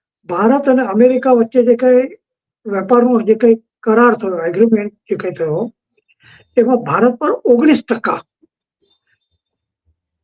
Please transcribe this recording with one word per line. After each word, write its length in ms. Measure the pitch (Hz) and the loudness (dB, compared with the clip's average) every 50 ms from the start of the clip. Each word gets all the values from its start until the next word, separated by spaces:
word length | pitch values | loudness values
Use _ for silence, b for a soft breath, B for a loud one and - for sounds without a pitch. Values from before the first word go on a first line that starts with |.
| _ _ _ _ _ | _ _ _ _ _
ભારત 440 | 165 175 175 202 233 269 277 277 277 | -8 -4 -2 0 0 0 0 0 0
અને 140 | 254 262 | 0 0
અમેરિકા 500 | 254 202 190 214 247 254 262 240 262 262 | 0 -2 0 2 2 2 2 0 0 0
વચ્ચે 300 | 254 233 226 226 - 254 | 2 2 0 0 0 0
જે 140 | 233 240 233 | 2 2 0
કંઈ 320 | 233 254 254 254 247 262 302 392 - _ _ _ _ _ _ _ _ - | 2 2 2 2 2 0 -2 -8 -18 _ _ _ _ _ _ _ _ -12
વેપારનો 540 | 220 202 190 190 196 247 240 240 247 247 226 | -8 -6 -6 -2 0 2 2 2 2 0 0
જે 140 | 226 196 220 | 0 0 0
કંઈ 200 | 220 247 233 226 226 _ _ _ _ | 2 2 2 2 0 _ _ _ _
કરાર 320 | - 226 220 233 240 240 220 | -4 -2 2 2 2 2 2
થયો, 240 | - 208 190 185 170 | 0 -4 -8 -6 -6
એગ્રીમેન્ટ 540 | 165 170 175 190 226 226 220 208 208 208 | -6 -4 0 0 0 2 2 -2 -2 -6
જે 240 | _ _ _ - 214 | _ _ _ -8 -8
કંઈ 160 | - - 180 | -6 -6 -8
થયો, 380 | - - 165 156 151 175 226 226 _ _ _ _ _ _ _ _ _ b b b b b b b - | -6 -6 -6 -6 -4 -6 -6 -10 _ _ _ _ _ _ _ _ _ b b b b b b b 0
એમાં 200 | 247 226 240 262 | 0 0 2 0
ભારત 420 | 233 - 151 156 190 220 247 240 - | -2 -2 -2 -2 0 0 0 0 -2
પર 120 | 302 302 | -4 -4
ઓગણીસ 520 | 480 - - 320 240 233 302 302 285 226 - | -4 -2 0 0 2 2 4 2 2 0 -2
ટકા 380 | - 226 226 - - - - - _ _ _ _ _ _ _ _ _ _ _ _ _ _ _ _ _ _ _ _ _ _ _ _ _ _ _ _ _ _ _ _ _ _ _ _ _ _ _ | -6 -8 -6 -6 -8 -8 -8 -10 _ _ _ _ _ _ _ _ _ _ _ _ _ _ _ _ _ _ _ _ _ _ _ _ _ _ _ _ _ _ _ _ _ _ _ _ _ _ _